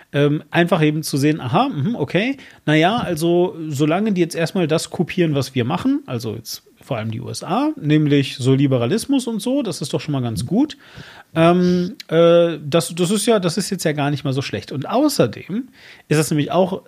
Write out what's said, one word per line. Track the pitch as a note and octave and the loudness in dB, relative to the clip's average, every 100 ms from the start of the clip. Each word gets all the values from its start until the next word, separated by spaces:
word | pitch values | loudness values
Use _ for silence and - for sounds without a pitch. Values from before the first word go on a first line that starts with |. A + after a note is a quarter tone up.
| _ | _
ähm, | C#3+ C#3+ D3+ - | 0 2 0 -2
einfach | E3+ F3 F3 | 0 2 2
eben | D#3 D3+ | 2 0
zu | D3+ C#3+ | -4 0
sehen, | D3 D#3 | 0 0
aha, | B2 D3+ C4+ | 0 0 0
mhm, | E3+ D3 A#3 | -2 -4 -4
okay, | C#3+ E3+ A#3 C#4 - - | -2 -2 -2 -4 -12 -10
na | - | 0
ja, | D#3 E3+ A#3+ | 2 4 0
also | F#3 D#3 E3+ F3 F3 D#3+ D#3 | -4 -2 2 2 2 -2 -8
solange | C3+ D3+ E3+ A3 | 0 0 2 0
die | F#3 | 0
jetzt | E3 D#3 | 0 0
erstmal | E3 G3 D#3+ | -2 0 0
das | D#3+ - | 0 -2
kopieren, | - F3 - E3 | -4 -4 0 0
was | C#3+ B2+ | 0 -2
wir | C3 | -2
machen, | A#2 F3+ C4 C#4 - | -2 -2 0 -2 -4
also | A#2+ A#2 A2 | -8 -6 -8
jetzt | - - _ _ | -10 -16 _ _
vor | - A#2 | -8 -6
allem | A2 | -4
die | A2+ | -8
U | - | -8
S | A#2 | -10
A, | E3+ G3 D4+ D#4 | -4 -2 -2 -4
nämlich | D3 D3+ D3+ C#3+ C3+ - | 2 2 4 2 2 -2
so | B2 | 2
Liberalismus | C3+ C#3+ C3 A#2 A3 - C#4 A#3+ | 4 4 2 0 -2 0 -2 0
und | A3+ | -4
so, | B3 C#4 | -2 -2
das | A3+ - | -2 -6
ist | D3 | -4
doch | D#3+ | -6
schon | - | -2
mal | C#3 | -2
ganz | A#2+ A2+ B2+ | -2 -4 -2
gut. | F#3+ D4+ - - - - - - | 0 0 -4 -20 -20 -20 -20 -8
Ähm, | D#3+ E3 F3+ F3+ F3+ F3+ A#3+ - | 2 4 6 4 2 -2 -8 -2
äh, | D#3+ E3+ E3+ E3+ D#3 | 4 6 6 4 -2
das, | D3 E3 D#3+ | -2 -2 -2
das | E3+ F3 | -4 -2
ist | G#3 | 0
ja, | A3 A3 | 2 2
das | F3+ F3+ | 2 -2
ist | - | -4
jetzt | F#3 | -4
ja | E3 | -2
gar | D3+ C#3+ | -2 -2
nicht | D3 | -2
mal | C#3+ | -2
so | C3 | -4
schlecht. | C3+ G#2 - | -4 -8 -8
Und | - - | -8 -2
außerdem | G#3+ D4+ - B2+ - - G#3 C4+ - - - _ | 0 0 2 0 0 -8 -8 -8 -16 -20 -20 _
ist | D3+ | 0
das | D3+ | 2
nämlich | D#3 C#3+ | 0 0
auch | E3 F3+ F#3+ | 2 2 -2